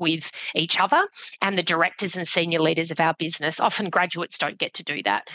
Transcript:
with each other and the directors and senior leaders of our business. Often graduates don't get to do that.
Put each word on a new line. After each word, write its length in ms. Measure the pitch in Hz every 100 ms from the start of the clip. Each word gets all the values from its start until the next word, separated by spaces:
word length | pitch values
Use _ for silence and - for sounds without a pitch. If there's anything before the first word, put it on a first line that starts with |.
with 320 | 170 165 - - - -
each 240 | 165 -
other 260 | 190 294 403 - - -
and 160 | 196 190
the 60 |
directors 540 | 175 165 165 - 196 180
and 100 | 170
senior 320 | - 170 165
leaders 320 | 160 165 165
of 80 | 156
our 160 | 160
business. 460 | 160 160 - 156 160
Often 300 | 214 - 202
graduates 460 | 175 180 170 170 -
don't 220 | 147 -
get 160 | -
to 80 | -
do 180 | 165 147
that. 240 | 98 98 -